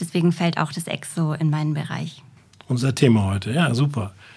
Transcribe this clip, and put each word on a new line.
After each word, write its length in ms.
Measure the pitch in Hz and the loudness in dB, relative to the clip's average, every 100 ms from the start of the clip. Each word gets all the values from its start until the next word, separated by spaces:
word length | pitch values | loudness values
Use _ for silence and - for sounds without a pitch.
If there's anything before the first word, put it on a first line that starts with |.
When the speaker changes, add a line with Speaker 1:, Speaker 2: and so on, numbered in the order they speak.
Speaker 1:
Deswegen 320 | 170 175 175 | -4 2 2
fällt 260 | 165 170 165 | 2 0 0
auch 140 | 156 | -2
das 160 | - - | -4 -8
EXO 440 | - - 170 156 | -8 -8 -4 -2
in 160 | 156 156 | 0 0
meinen 260 | 151 156 | 0 -2
Bereich. 500 | 151 - 165 165 - - - _ - - | -4 -4 -6 -8 -12 -20 -20 _ -12 -4
Speaker 2:
Unser 260 | 123 131 | -2 0
Thema 340 | - 135 110 98 | 4 6 6 2
heute, 260 | 98 104 | -2 -2
ja, 200 | 143 156 | 0 2
super. 420 | 120 143 113 98 - - | 2 0 -2 -6 -10 -20